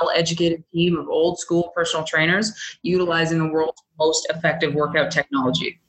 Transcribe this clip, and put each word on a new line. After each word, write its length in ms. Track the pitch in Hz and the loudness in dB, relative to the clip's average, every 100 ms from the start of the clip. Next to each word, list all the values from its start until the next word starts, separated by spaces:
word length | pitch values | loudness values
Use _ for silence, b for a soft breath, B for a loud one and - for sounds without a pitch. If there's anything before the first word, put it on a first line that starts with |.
well-educated 600 | 170 165 165 165 170 165 - | 4 4 0 0 0 0 -4
team 240 | 170 175 165 | 0 2 2
of 100 | 143 | 0
old 320 | 156 170 170 | 2 2 0
school 320 | - 170 170 | -2 -2 -2
personal 320 | - 165 165 156 | -2 -2 -4 -2
trainers 480 | 160 160 185 214 B B B | 0 2 2 -2 B B B
utilizing 580 | 165 185 180 165 160 165 | -2 0 0 0 0 2
the 80 | 160 | 0
world's 340 | 156 160 - _ 156 | 0 -2 -4 _ -2
most 320 | 156 160 - | 0 0 -2
effective 440 | 165 165 143 156 | -2 -2 0 -2
workout 360 | 147 147 165 139 | 0 0 0 0
technology. 680 | 151 - 139 127 123 - - | -2 -2 -2 0 -2 -4 -8